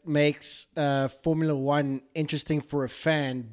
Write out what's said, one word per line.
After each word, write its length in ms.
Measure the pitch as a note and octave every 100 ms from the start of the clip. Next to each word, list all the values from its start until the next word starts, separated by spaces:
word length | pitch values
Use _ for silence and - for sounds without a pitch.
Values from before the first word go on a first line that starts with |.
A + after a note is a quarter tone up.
| -
makes, 640 | D3 D3 D3 - - - -
uh, 320 | C#3+ C#3 C3+
Formula 480 | - E3+ D#3+ D#3+ C#3
One 460 | C3+ D3 C#3+ C3+ -
interesting 460 | - D3+ D3+ - D3+
for 220 | - C#3+
a 60 | C3
fan, 600 | - D#3+ D#3 C3+ B2+ A2+